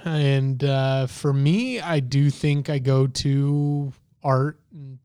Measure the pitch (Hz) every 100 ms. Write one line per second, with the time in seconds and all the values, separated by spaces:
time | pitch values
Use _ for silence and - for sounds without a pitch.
0 | 165 151 143 139 135 131 143 135 135 135
1 | 131 - 147 139 139 190 254 240 170 156
2 | 127 139 143 - 151 143 139 147 127 131
3 | 135 - 139 139 139 147 147 147 139 -
4 | _ _ 143 131 143 - _ 160 135 131